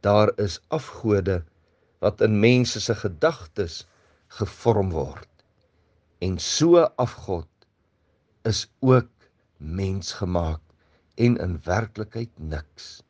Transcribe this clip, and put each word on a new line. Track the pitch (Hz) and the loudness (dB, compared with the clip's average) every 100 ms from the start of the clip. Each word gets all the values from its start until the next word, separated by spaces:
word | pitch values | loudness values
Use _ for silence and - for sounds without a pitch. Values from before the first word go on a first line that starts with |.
| 101 | 4
Daar | 104 107 - | 4 4 2
is | 101 - _ | -4 -6 _
afgode | 156 - - 110 104 92 90 80 _ _ _ _ _ | -8 -8 -8 0 0 0 -4 -6 _ _ _ _ _
wat | 104 - | -2 2
in | 107 107 | 2 4
mense | 113 123 120 110 | 4 4 2 -4
se | - | -4
gedagtes | 107 101 82 160 156 - - 87 - - _ _ _ _ - | -4 -4 -2 -2 -2 -12 -8 -6 -8 -20 _ _ _ _ -8
gevorm | 104 - 120 104 95 | -8 -2 0 2 0
word. | 82 67 - - _ _ _ _ _ _ _ _ _ | -2 -6 -10 -20 _ _ _ _ _ _ _ _ _
En | 92 87 | -4 -4
so | - - 160 175 165 - | -4 0 6 6 4 0
afgod | 123 - - 87 80 _ _ _ _ _ _ _ _ _ | -4 -4 -8 -8 -8 _ _ _ _ _ _ _ _ _
is | 113 107 - _ | -4 -4 -8 _
ook | 131 127 117 _ _ _ _ _ | 4 4 2 _ _ _ _ _
mensgemaak | 76 90 98 95 92 - 92 90 82 80 _ _ _ _ _ - | -10 -4 -4 -4 -8 -6 -2 -2 -2 -6 _ _ _ _ _ 0
en | 120 120 | 2 2
in | 90 85 | -2 -6
werklikheid | - 90 110 110 104 113 117 - | -2 -2 -4 -10 -10 -10 -12 -12
niks. | 78 78 76 - - - | -10 -10 -10 -20 -20 -20